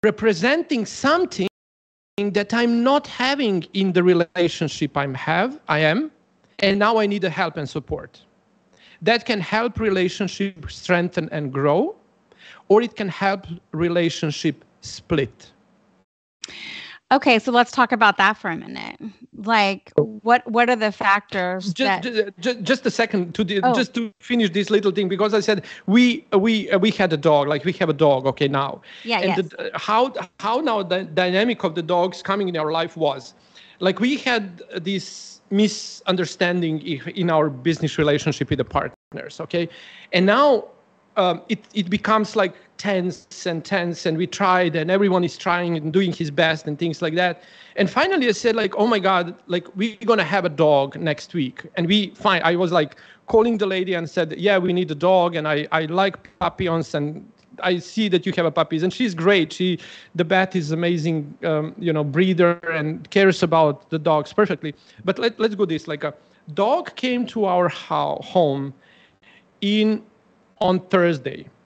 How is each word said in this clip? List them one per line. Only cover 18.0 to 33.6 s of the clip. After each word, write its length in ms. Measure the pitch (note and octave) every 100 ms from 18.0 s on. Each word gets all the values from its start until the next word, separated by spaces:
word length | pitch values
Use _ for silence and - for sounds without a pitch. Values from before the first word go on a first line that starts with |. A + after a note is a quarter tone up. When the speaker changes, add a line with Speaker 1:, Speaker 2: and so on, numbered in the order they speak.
| G#3+ G3+
Speaker 2:
that 200 | G3 G#3+
for 140 | G3+
a 60 | D#3+
minute. 400 | - C3 G#1+ - A3 G3 - -
Like, 560 | G#3 A3+ G3 G3 - -
what, 480 | A3+ G#3+ A3 A#3+ A#3+
what 180 | A3+ A#3+
are 40 |
the 160 | B3 G#3+
factors 840 | G3 G#3 G3+ - G3 F3+ F#3 G3
Speaker 1:
Ju-, 100 | E3
Speaker 2:
that 180 | C4 G3
Speaker 1:
ju-, 280 | G3+ A3+ G3+ G3
ju-, 200 | F#3 A#3+
just 240 | F3 - -
a 40 |
second 440 | - A3+ G#3 F3
to 100 | -
the, 160 | F#3 G3+
Speaker 2:
Oh. 120 | A#3+
Speaker 1:
just 200 | A#3+ B3
to 160 | - A3+ _
finish 300 | - A#3+ G#3+
this 200 | E3+ G3+
little 200 | G#3+ G3+
thing, 180 | F3+ F#3+
because 260 | F#3 G#3+
I 60 | G#3
said 240 | G3+ G#3 - - -
we, 380 | G#3+ B3 A#3+ -
we, 380 | G3+ G#3 A3 F#3+
uh, 80 | G3
we 120 | G#3+
had 220 | - F#3+
a 40 | D#3
dog, 300 | D#3+ D3 C#3+
like, 180 | D3
we 80 | F3
have 140 | - E3
a 40 |
dog, 340 | C#3+ D3+ C3+ C3
okay, 220 | A#2+ C#3+
now. 320 | C#3 C#3 - - -
Speaker 2:
Yeah, 140 | A3+ A3+
Speaker 1:
And 160 | F#3 F3
Speaker 2:
yes. 120 | E3+
Speaker 1:
the, 260 | - -
uh, 40 | -
how, 340 | - G#3+ C4 G3 F3+ _
how 200 | G3+ A#3+
now 220 | D4+ A3
the 220 | F#3 F3+
dynamic 580 | F3+ D#3 F3+ F#3 A#3 A#3
of 120 | F3+
the 80 | D#3+
dogs 400 | D#3+ F3+ F#3 F#3
coming 260 | - G3 G3
in 80 | E3+
our 160 | D#3
life 240 | D#3+ E3 E3
was, 380 | D#3 C3+ B2 _ _ -